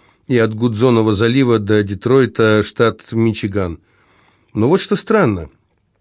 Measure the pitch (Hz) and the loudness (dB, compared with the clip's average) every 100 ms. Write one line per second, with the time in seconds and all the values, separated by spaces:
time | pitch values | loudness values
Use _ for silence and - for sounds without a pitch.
0 | _ _ - 120 110 110 120 107 127 117 | _ _ -4 0 0 0 -2 0 2 2
1 | 110 101 117 131 123 113 101 107 101 95 | 2 0 0 0 2 0 2 0 0 -4
2 | 120 135 120 - 110 107 104 - 113 107 | 2 2 2 0 2 2 0 0 -2 -2
3 | - 113 113 104 104 101 90 82 _ _ | -8 -2 -2 -2 -6 -4 -6 -8 _ _
4 | _ _ _ _ _ 107 120 185 - 208 | _ _ _ _ _ -2 0 0 -2 -6
5 | - 214 139 92 76 _ _ _ _ _ | 0 0 0 -2 -8 _ _ _ _ _